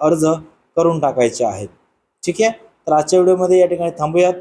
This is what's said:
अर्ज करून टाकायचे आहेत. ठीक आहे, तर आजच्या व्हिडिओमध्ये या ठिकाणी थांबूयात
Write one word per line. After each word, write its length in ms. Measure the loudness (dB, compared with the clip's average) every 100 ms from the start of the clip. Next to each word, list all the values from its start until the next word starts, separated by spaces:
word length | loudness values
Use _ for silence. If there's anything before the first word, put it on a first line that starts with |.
अर्ज 260 | -2 0 0 -2 -6 _ _ -2
करून 240 | 0 0
टाकायचे 440 | -2 0 -2 0
आहेत. 240 | -4 -4 -12 _ _ _ _ _
ठीक 180 | -8 -2
आहे, 80 | -2 -2 -14 _ -2
तर 60 |
आजच्या 280 | 0 2 2
व्हिडिओमध्ये 380 | 4 2 2 2
या 80 | 2
ठिकाणी 240 | 0 -6 -4
थांबूयात 340 | -4 0 0 -2